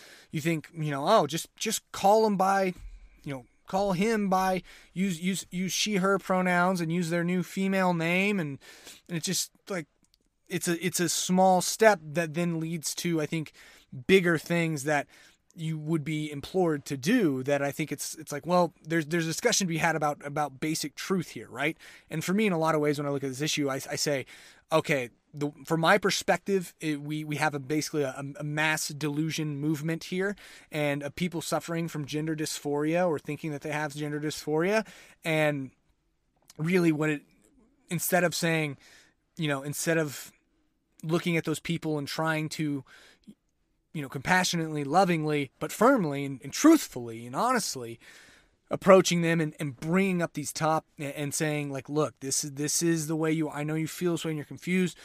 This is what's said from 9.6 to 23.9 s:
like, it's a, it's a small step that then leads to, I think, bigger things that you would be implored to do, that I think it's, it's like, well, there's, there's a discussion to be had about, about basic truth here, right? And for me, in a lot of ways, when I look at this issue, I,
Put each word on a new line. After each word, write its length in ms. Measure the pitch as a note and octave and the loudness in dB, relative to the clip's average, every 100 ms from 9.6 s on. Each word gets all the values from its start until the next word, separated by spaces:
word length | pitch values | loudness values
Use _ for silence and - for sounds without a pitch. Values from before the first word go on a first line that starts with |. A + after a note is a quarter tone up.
| - | -8
like, 160 | F#3+ D3 _ _ _ _ _ - | -8 -8 _ _ _ _ _ -8
it's 180 | F3 - | -4 -2
a, 160 | E3+ | 0
it's 160 | F3 - | 0 0
a 100 | E3+ | 0
small 520 | - - F#3 F#3+ F#3 | 0 0 4 6 4
step 380 | - - A3 G3+ | 2 4 6 4
that 320 | D#3 D3+ E3 | 0 -4 -4
then 260 | D3+ E3+ E3 | -2 -2 -2
leads 360 | E3 E3 - - | -4 -6 -6 -6
to, 260 | F3 E3 | -2 -2
I 60 | D3+ | -2
think, 240 | E3 D3+ - - - _ C3+ B2 | -4 -6 -12 -20 -20 _ -6 4
bigger 300 | F#3+ F3 D#3 | 6 6 2
things 480 | - E3+ E3 D3+ C#3 | 0 0 0 -2 0
that 200 | D3 - - - _ _ | 0 -2 -12 -20 _ _
you 240 | F#3 D#3+ D#3 | -8 -6 -4
would 280 | D3+ E3 C#3+ | -2 -2 -2
be 260 | D3+ D3+ | -4 -4
implored 540 | C#3+ - F#3 F3 D3 - | -8 -4 0 2 0 -4
to 100 | C#3 | -4
do, 480 | D3+ B3+ F3 C3 | 2 4 4 0
that 180 | C3 C#3+ | 0 0
I 100 | C#3+ | 0
think 200 | C#3 D3+ | -4 -6
it's, 240 | C#3+ - - | -6 -8 -10
it's 160 | D#3 | -10
like, 140 | D3 D#3 | -8 0
well, 280 | F3+ E3+ - D#3 | 2 2 -2 -4
there's, 180 | E3 D3 | -2 0
there's 180 | E3+ E3 | 0 0
a 40 | |
discussion 380 | D#3 A#3 G3 F#3+ | 0 2 2 0
to 20 | |
be 100 | D#3+ | 0
had 180 | E3+ D#3 | 2 2
about, 240 | D3+ - | 0 -2
about 380 | D3 D3 C#3+ C3+ | -6 -4 -4 -4
basic 340 | D#3 D#3+ D3+ - | -4 -4 -6 -8
truth 360 | - F#3+ - | -2 -2 -2
here, 180 | A#2+ G#2 | -10 -10
right? 280 | A2+ D3 D#3 - - - | -4 -4 -4 -12 -20 -10
And 140 | D#3+ | -6
for 100 | E3 | 0
me, 120 | F#3+ G#3+ | 2 2
in 80 | |
a 40 | E3 | 2
lot 160 | D#3+ | 2
of 60 | D#3 | 2
ways, 180 | D3 D3 | 2 0
when 80 | C#3+ | 0
I 40 | |
look 160 | C#3+ C#3 | -2 -4
at 40 | |
this 120 | B2+ | -4
issue, 280 | D#3 D3+ C#3 | -2 0 0
I, 120 | C3+ - | -2 -6